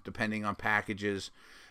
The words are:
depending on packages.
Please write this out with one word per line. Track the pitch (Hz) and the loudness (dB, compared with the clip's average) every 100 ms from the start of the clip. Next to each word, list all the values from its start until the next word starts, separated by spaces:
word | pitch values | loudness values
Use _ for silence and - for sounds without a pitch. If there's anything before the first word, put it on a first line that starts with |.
depending | - 98 110 107 | -8 -2 0 0
on | 104 98 | -2 0
packages. | 107 104 107 98 101 98 - - - - - | 4 4 2 0 0 0 -4 -12 -20 -20 -8